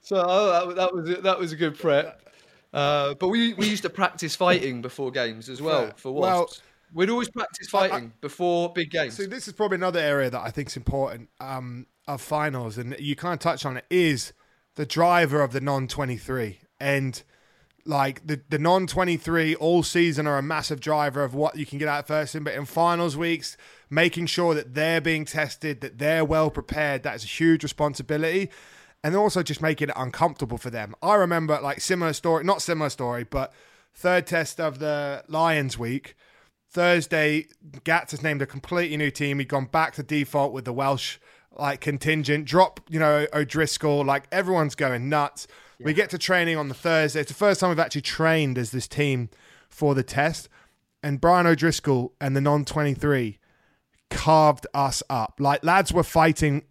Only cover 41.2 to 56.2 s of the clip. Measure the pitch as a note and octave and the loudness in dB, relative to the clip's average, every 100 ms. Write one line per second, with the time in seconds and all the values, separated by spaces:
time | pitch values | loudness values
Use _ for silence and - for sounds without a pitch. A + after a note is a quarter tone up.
41.2 | _ _ _ - C#3+ C#3 - C#3+ D3 D#3 | _ _ _ -4 -4 -2 -4 -2 0 0
42.2 | C#3 D3 D3 D#3+ F#3 - _ D#3+ D#3 D3+ | 2 -2 2 4 4 2 _ 0 4 4
43.2 | D3 D3 D3 D3+ D#3 - D#3 C#3+ C#3 C#3 | 2 -2 -2 0 0 0 0 2 2 0
44.2 | - F3+ F#3 F3+ D3 - C#3+ B2 B2+ D3+ | 0 -2 2 2 0 0 -2 0 0 0
45.2 | C#3+ - - - - _ D3+ D#3 G#3 F3+ | 0 -4 -18 -20 -20 _ -2 0 0 -2
46.2 | - F3+ E3+ D#3+ C#3+ B2+ E3+ D#3+ D3+ D#3 | 0 2 2 0 -4 -4 2 2 2 0
47.2 | C#3 - G#3 F#3 F#3 D#3+ D#3+ D3 - - | -4 2 2 4 2 2 0 -2 -6 0
48.2 | D#3+ D#3+ C#3+ B2 A#2 B2+ - - D3 C3 | 2 4 2 -2 -4 -6 -6 -2 0 0
49.2 | A#2 _ _ - _ - D3+ C3+ B2+ C3+ | -4 _ _ -20 _ -2 0 2 0 0
50.2 | D3+ D#3+ - _ _ _ _ _ D3+ C3+ | 0 0 -12 _ _ _ _ _ -6 2
51.2 | E3 F3+ E3+ D#3+ E3 D#3+ - C3 B2 _ | 4 6 6 6 4 0 2 0 0 _
52.2 | C#3 C3+ C#3 D3 C#3 D#3 D3 C3 D3 C#3 | -2 2 2 2 0 0 0 0 2 2
53.2 | A#2 G#2 _ _ _ _ _ _ _ - | 0 -6 _ _ _ _ _ _ _ -4
54.2 | - D#3 D3+ C#3 - C#3 C3+ - - C3 | 4 6 6 4 -2 0 0 -2 -4 -4
55.2 | A2 - C#3 C#3+ D#3 F#3 F#3+ F3 D#3+ E3 | -4 0 0 2 4 4 4 2 2 4